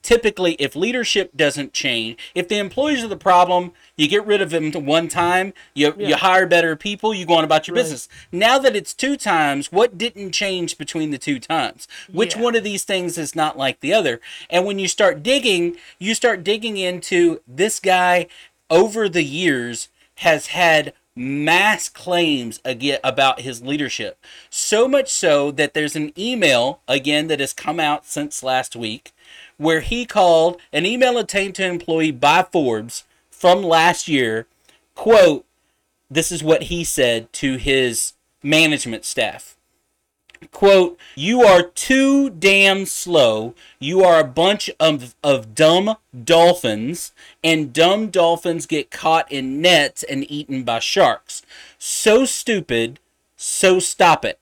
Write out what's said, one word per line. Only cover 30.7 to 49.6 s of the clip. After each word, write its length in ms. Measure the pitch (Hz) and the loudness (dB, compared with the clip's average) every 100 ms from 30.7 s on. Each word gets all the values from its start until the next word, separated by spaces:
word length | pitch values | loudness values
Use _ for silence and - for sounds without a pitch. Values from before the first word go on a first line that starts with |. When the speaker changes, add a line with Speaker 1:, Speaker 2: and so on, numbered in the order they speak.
Speaker 1:
an 160 | 147 180 | -4 -2
email 320 | 247 254 240 | 0 0 0
obtained 340 | 214 202 196 185 | -2 -4 -6 -6
to 80 | 185 | -6
an 40 | |
employee 380 | 175 170 160 160 | -6 -4 -2 -2
by 320 | 123 143 165 180 | 0 2 2 2
Forbes 520 | 180 135 110 117 - _ _ _ | -2 0 -2 -6 -16 _ _ _
from 320 | _ 170 185 | _ 2 2
last 460 | 185 165 165 170 - | 2 4 4 0 -2
year, 400 | 143 120 110 117 _ _ _ _ - | -2 0 -4 -8 _ _ _ _ -6
quote, 500 | 214 220 175 143 _ _ _ _ _ _ _ | 4 6 6 4 _ _ _ _ _ _ _
this 220 | 135 165 | -4 -4
is 100 | 170 | -4
what 220 | 151 156 | 0 0
he 200 | 151 170 | 0 -6
said 480 | 165 - 123 117 113 | -4 0 0 0 -4
to 240 | - 143 131 | -6 -4 -4
his 560 | 143 135 127 113 - _ _ _ | 0 0 0 -2 -8 _ _ _
management 640 | 139 156 160 143 123 113 - | -2 2 2 0 -6 -10 -8
staff. 500 | - 107 - - _ _ _ _ _ _ _ _ _ - | -4 -4 -6 -20 _ _ _ _ _ _ _ _ _ -20
Quote, 480 | - 202 196 175 175 - - | 2 6 6 4 -2 -20 -8
"You 280 | 165 247 | -2 6
are 200 | 226 180 | 8 8
too 640 | 175 - - 269 269 277 277 | 4 -8 0 2 4 4 0
damn 560 | 170 190 196 196 190 190 | 0 2 4 4 2 -4
slow. 680 | - 180 165 123 107 113 - - _ | -8 0 4 4 2 -6 -12 -20 _
You 240 | 139 185 | -2 4
are 160 | 185 165 | 6 6
a 60 | 143 | 4
bunch 440 | 127 180 208 - - | 2 0 0 -6 0
of, 380 | 160 151 123 _ | 0 0 -6 _
of 320 | 147 135 110 110 | 0 0 -2 2
dumb 400 | 156 180 202 220 _ 123 | 4 4 0 -4 _ -14
dolphins, 920 | 113 165 175 175 117 107 117 170 - _ - _ | 2 6 6 4 -2 -2 -4 -8 -12 _ -20 _
and 300 | 160 160 147 | 0 0 0
dumb 380 | 120 170 202 220 | 2 4 4 0
dolphins 560 | 180 170 165 175 165 - | 2 2 2 -2 -6 -4
get 260 | 156 - | -6 -6
caught 400 | - 160 160 - | -4 0 2 0
in 300 | 139 131 139 | -6 -6 0